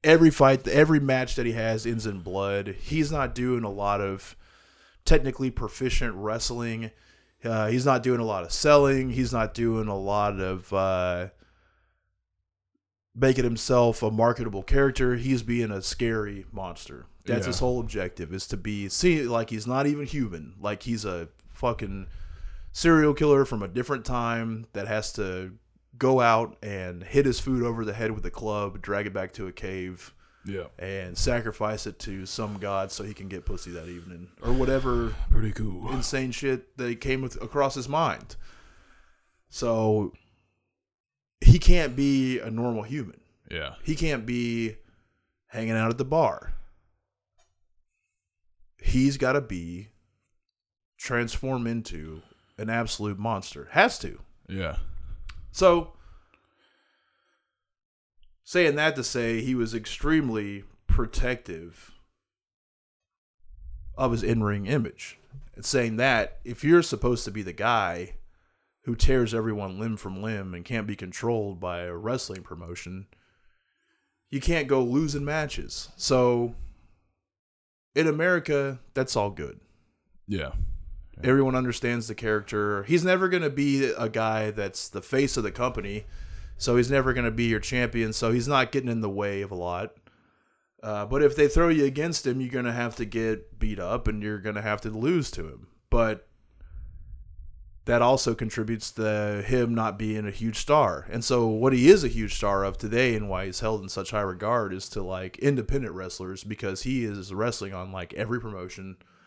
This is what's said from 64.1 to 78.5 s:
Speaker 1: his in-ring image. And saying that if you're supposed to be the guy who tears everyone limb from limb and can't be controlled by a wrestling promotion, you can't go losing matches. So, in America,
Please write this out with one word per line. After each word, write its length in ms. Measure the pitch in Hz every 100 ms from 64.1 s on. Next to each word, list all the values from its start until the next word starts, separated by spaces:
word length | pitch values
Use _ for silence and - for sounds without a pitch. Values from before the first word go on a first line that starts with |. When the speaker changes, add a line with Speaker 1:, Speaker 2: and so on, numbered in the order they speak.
Speaker 1:
his 120 | 117
in-ring 420 | 92 117 104 101 98
image. 520 | 151 220 - - - _ - - -
And 100 | 98
saying 320 | 139 117 110
that 420 | 131 120 101 -
if 200 | 120 117
you're 180 | 147 170
supposed 440 | 160 110 127 117 -
to 60 |
be 100 | 104
the 120 | 92
guy 640 | 85 107 117 95 87 92 - - _ _ _ _ _
who 120 | - 117
tears 380 | - 131 117
everyone 460 | 113 110 104 98 92
limb 180 | 113 107
from 240 | 101 95
limb 300 | 107 107 92
and 120 | 87 87
can't 220 | 117 107
be 80 | 101
controlled 640 | 92 87 120 117 101 92
by 220 | 90 87
a 140 | 90 85
wrestling 460 | 107 123 - 95
promotion, 640 | 85 85 85 87 87 92 98 _ _ _ _ _ _ _ _ _ _ _ _
you 100 | 139
can't 260 | 135 170 139
go 140 | 135
losing 400 | 123 131 156 143 143
matches. 640 | 156 147 - - - - -
So, 580 | - 131 123 120 120 - - - _ _ _ _ _ _ _ _ _ _ _
in 140 | - 160
America, 720 | 151 175 175 143